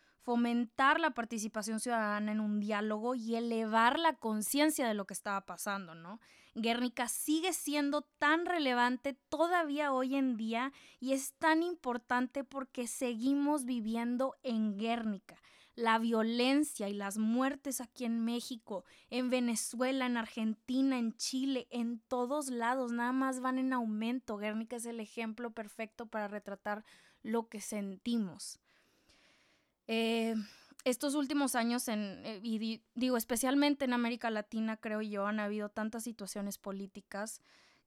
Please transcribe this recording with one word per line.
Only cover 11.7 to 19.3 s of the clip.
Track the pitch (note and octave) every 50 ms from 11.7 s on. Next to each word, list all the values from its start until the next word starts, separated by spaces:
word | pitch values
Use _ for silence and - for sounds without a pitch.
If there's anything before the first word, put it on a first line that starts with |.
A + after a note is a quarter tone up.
| F4+ - - B3+ A#3+ A#3+ - - B3 B3 B3+ C4 - C#4 C4+
porque | - - C#4 C4+ - - B3+ A#3+
seguimos | A3+ - - C4 A#3+ A#3+ A3 A#3+ C4+ C#4 C#4+ C#4+ C#4+ D4+ D4+ B3
viviendo | A#3+ B3+ A#3+ G#3 A3 A3+ A#3 A#3 A#3+ B3 B3 C4 C4+ - - -
en | C4 A3+ A3 A3 G#3+ G3
Guernica. | G3 A3 A3+ A#3 A#3 A3+ A3 G3+ F#3 - - - - - - - - - _ _
La | - A#3 A3+ A3+
violencia | A3+ A3+ A#3 A#3 A3 A3 A3+ A#3 A#3+ B3 C4 C#4 D4 D4+ - - - G#3
y | G3+ G3+
las | G3+ G3+ G3 G3
muertes | A3 A3 A3 A3+ B3 C4 C4+ C#4+ C#4 - C#4 B3+ -
aquí | B3 - _ - B3
en | A#3 A#3 A#3 A3+
México, | A#3 A#3 A#3+ A#3 - B3+ A3 - - G#3+ F3+ - - - - - _
en | A3+ B3 B3+
Venezuela, | B3+